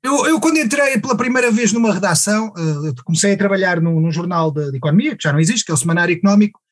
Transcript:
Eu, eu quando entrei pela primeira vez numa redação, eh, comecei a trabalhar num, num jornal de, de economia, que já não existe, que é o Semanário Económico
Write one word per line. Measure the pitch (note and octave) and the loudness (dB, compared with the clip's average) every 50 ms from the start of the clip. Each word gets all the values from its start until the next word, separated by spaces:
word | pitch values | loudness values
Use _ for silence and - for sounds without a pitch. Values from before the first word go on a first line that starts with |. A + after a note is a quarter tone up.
| - | -2
Eu, | C4 C#4+ C#4+ A#3+ | -2 0 0 2
eu | - D#4+ C4+ | 2 0 2
quando | G#3 D#4+ D#4 D#4+ | 2 2 2 2
entrei | D4+ A3 C#4+ C#4+ C#4+ C4+ C4+ A3+ | 0 0 0 0 0 2 0 -2
pela | - C4+ B3 | -2 -2 -2
primeira | - B3 B3 B3+ B3+ A#3+ A#3+ | -2 -2 0 0 0 2 2
vez | A3 A3+ A#3+ G3+ G#3 | 0 0 0 0 0
numa | A#3 A#3 A3 G3 | 0 0 0 0
redação, | F3+ F#3+ F#3+ E3+ D#3 - G3+ G#3+ G#3+ A3 A3 G#3 | 0 0 0 0 0 0 0 0 -2 -2 -4 -8
eh, | F3 E3 D#3+ D3+ C#3+ D3+ D#3 C3+ B2 - | -6 -4 -4 -4 -4 -4 -6 -8 -8 -6
comecei | - E3 D#3+ - G3+ G3 | -4 -4 0 2 0 0
a | F#3+ | 2
trabalhar | G3 G3 G3 F#3+ F#3+ F#3 F3 E3+ | 0 0 0 0 0 0 0 0
num, | E3 E3+ E3 D#3+ | 0 0 0 0
num | D#3+ E3+ D#3 | 0 0 -2
jornal | E3 E3+ F3 F3+ E3+ E3 D#3+ C#3+ | -4 -4 -4 -2 -2 -2 -2 -2
de, | D3+ D3 C#3+ | -4 -6 -6
de | C3+ | -6
economia, | C3 B2+ D3+ D3+ G3 C4+ D#4 B3+ | -4 0 4 4 4 4 2 -4
que | - - | -2 -2
já | D#3 C#3+ | 0 2
não | D3+ | 2
existe, | D#3+ E3 B3+ A3+ - | 2 2 0 -2 -2
que | - E3 | -2 -4
é | |
o | D3+ | -2
Semanário | - E3+ E3 E3 F3 F3 F3 | -2 0 0 0 2 0 0
Económico | E3+ F3+ G3 G3+ G#3 G#3 G#3 - _ _ _ | 0 2 2 4 4 4 2 0 _ _ _